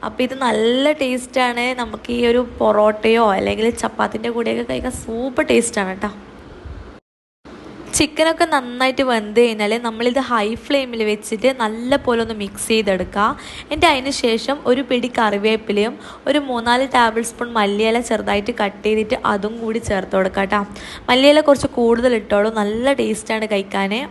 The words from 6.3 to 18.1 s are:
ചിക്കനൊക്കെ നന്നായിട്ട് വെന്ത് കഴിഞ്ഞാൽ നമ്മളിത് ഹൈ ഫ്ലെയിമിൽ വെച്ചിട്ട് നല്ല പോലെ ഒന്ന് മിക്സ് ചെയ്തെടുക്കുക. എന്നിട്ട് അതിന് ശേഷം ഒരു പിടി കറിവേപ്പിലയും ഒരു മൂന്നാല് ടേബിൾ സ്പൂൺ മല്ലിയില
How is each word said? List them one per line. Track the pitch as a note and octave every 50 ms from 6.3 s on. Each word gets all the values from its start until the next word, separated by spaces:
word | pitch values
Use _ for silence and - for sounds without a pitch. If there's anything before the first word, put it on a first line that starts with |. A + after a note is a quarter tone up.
| - - - - - - - - - - - - - - _ _ _ _ _ _ _ _ _ - - - - - - - - - -
ചിക്കനൊക്കെ | - D#4 D4+ - - D#4+ D#4+ E4 D#4+ E4+ E4 D#4+
നന്നായിട്ട് | C#4 B3+ A#3+ A#3+ B3 C4 C4 C4 C4 C#4 B3+
വെന്ത് | A#3+ A3 G#3+ G#3 G#3+ A#3 A#3+
കഴിഞ്ഞാൽ | A#3+ A3 G#3+ G#3 G#3 G#3+ A#3 A#3+
നമ്മളിത് | A#3 A3 A3 A#3 B3 A#3+ C4+ B3+ A#3+
ഹൈ | B3 A3+ G#3 G#3 A3+ A3+ -
ഫ്ലെയിമിൽ | - D4 C#4+ C4 B3 A#3+ A3+ A3 G#3+
വെച്ചിട്ട് | G#3 G#3 G#3 - A3+ G#3 G#3 B3+ C4+ B3+ A#3
നല്ല | G#3+ A3 A3+ A#3+ B3+ C#4 C#4 -
പോലെ | - A#3+ A3+ A3+
ഒന്ന് | A3 A3+ G#3+ G3+
മിക്സ് | G3 - - - - A3+
ചെയ്തെടുക്കുക. | A3 G#3+ G3+ F#3+ F#3 F#3 F#3 - G3+ G#3 A3+ D4 - - - - - -
എന്നിട്ട് | - D4 D#4 - E4+
അതിന് | D4+ C4 B3+ C#4 C4+ -
ശേഷം | - A#3+ A3+ A3+ A3+ - C#4 D4 - -
ഒരു | B3 B3+ C#4 -
പിടി | C4+ B3 A3+ B3 B3
കറിവേപ്പിലയും | - A#3 G#3+ G3+ G3+ G3+ A3 A3 G#3+ A3 - A#3+ G3+ G#3 A3+ C4+ - - - - - - -
ഒരു | C#4+ D4 C#4+ C4+
മൂന്നാല് | B3+ A#3 A3+ A#3+ A#3+ B3 C4+ C4 C4
ടേബിൾ | B3+ A#3+ A3+ A3 A3+ A#3 A3+
സ്പൂൺ | - - B3 A#3+ A#3 A3+
മല്ലിയില | G#3 G3 G3+ G3+ A3 A3 A3 A#3+ A#3+ -